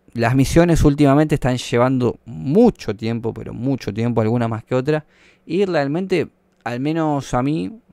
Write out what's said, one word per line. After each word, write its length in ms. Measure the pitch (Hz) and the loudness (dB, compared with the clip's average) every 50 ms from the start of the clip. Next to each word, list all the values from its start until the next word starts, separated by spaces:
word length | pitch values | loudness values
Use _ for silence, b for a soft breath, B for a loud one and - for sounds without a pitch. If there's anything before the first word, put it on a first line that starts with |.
| _ _ - | _ _ -4
las 200 | 117 113 113 123 | -2 0 2 2
misiones 500 | 135 135 - - 165 170 175 160 143 - | 2 2 4 4 4 6 6 4 4 4
últimamente 520 | 147 143 147 147 135 135 147 156 151 151 | 4 4 4 4 4 6 4 4 2 0
están 220 | 139 - 135 127 | -2 0 -2 -2
llevando 600 | 120 - - 127 120 120 131 135 127 123 110 - - - | -4 -4 -2 0 2 2 2 2 0 0 -2 -2 -6 -12
mucho 720 | 110 120 156 160 135 151 214 247 214 - - - - 101 | -16 -12 -8 -4 0 4 6 6 4 4 0 -6 -8 -8
tiempo, 380 | 95 113 113 117 113 113 113 107 | -6 -4 -6 -4 -4 -6 -8 -8
pero 200 | 110 110 - 110 | -8 -12 -12 -10
mucho 400 | 113 120 135 139 123 - 110 98 | -6 -4 -4 -4 -4 -6 -6 -4
tiempo, 280 | 110 117 120 117 117 | -2 -2 -2 0 0
alguna 260 | 110 110 120 123 117 | 0 0 0 0 -2
más 160 | 113 113 107 - | -2 -4 -6 -6
que 100 | - 127 | -4 -4
otra, 320 | 127 127 151 151 151 - b b b b b b b b | -2 0 0 -2 -2 -4 b b b b b b b b
y 200 | - 156 190 202 | -6 -2 -2 -2
realmente, 640 | 185 170 151 139 139 147 175 190 190 185 160 117 - _ _ _ _ _ _ - | 0 0 -2 -2 -2 -2 -4 -4 -2 -2 -2 -2 -4 _ _ _ _ _ _ -10
al 160 | 117 120 123 | -8 -6 -4
menos 560 | 135 151 160 165 160 156 147 139 123 - - | -4 -4 -2 -2 -2 -2 -2 -4 -4 -4 -4
a 80 | 123 127 | -2 -2
mí, 360 | 143 156 165 180 190 226 220 _ _ | -2 -2 -4 -6 -8 -10 -16 _ _